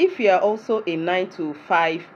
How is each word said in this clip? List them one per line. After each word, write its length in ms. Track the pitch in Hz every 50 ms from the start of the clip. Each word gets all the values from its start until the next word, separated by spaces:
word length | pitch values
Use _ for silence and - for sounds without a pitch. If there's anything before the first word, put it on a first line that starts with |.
if 180 | 349 370 - -
you 120 | 233 196
are 100 | 185 180
also 420 | - 208 214 220 - - 226 220 214 175
a 80 | 165
nine-to-five 1040 | 160 165 175 180 185 185 180 - - 165 151 147 147 - - 190 170 165 165 160 170 170 - -